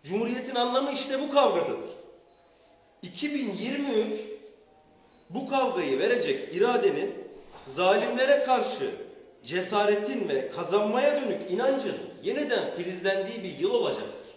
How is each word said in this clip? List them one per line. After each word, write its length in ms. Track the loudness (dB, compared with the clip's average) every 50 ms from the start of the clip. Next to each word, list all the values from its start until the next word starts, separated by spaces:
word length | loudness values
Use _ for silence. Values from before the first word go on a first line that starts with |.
| _
Cumhuriyetin 500 | -4 -2 -2 0 0 -2 -4 -6 -4 -2
anlamı 380 | 0 0 2 2 0 0 0
işte 280 | -2 -4 -4 -4 -2 -2
bu 100 | -2 4
kavgadadır. 580 | 4 6 6 6 4 2 0 -2 -4 -6 -8 -10 -12 -14 -18 -20 -20 -20 _ _ _ _ _ _ _ _ _ _ _ _ _ _ _ _
İki 320 | -16 -14 -10 -6 -6 -4 -2
bin 180 | -2 -2 -4
yirmi 380 | -4 -4 -4 -4 -2 -2 -2 0
üç 300 | 2 2 0 0 -2 -6 -8 -10 -12 -14 -16 -20 -20 -20 -20 _ _ -20 _ _ _ _ _ _ _ _ _ _
bu 180 | -8 -8 -6 -2
kavgayı 500 | 0 0 2 2 0 0 0 0 0 2
verecek 580 | 2 2 2 2 2 0 -2 -2 -4 -6 0
iradenin, 580 | 2 2 4 4 4 4 2 2 2 -2 -4 -6 -8 -12 -14 -16 -18 -20 -20 -20 -20 -18
zalimlere 800 | -12 -2 2 4 6 6 6 4 0 2 2 4 6 6 4 6
karşı 460 | 4 2 2 2 0 -2 -4 -4 -4 -4 -8 -12 -16 -16 -20 -20 -20 -20 -18 -10
cesaretin 840 | -4 -2 -2 -2 0 2 2 4 4 4 2 0 -2 -2 -2 -2 0
ve 220 | 0 0 -2 -2
kazanmaya 720 | -6 -6 -4 2 2 2 2 4 2 4 4 4 4 2
dönük 280 | 0 -2 -4 -4 -4 -4
inancın 460 | -2 0 2 2 2 2 0 -2 -4 -6 -8 -12 -14 -6
yeniden 520 | -4 -2 -2 -2 0 0 0 0 0 -2 -6
filizlendiği 720 | -6 -6 -6 -6 -2 0 0 2 2 -2 -4 -6 -8 -8
bir 140 | -8 -4 0
yıl 160 | 0 2 2
olacaktır. 520 | 2 2 2 -2 -4 -6 -10 -10 -12 -16 -18 -20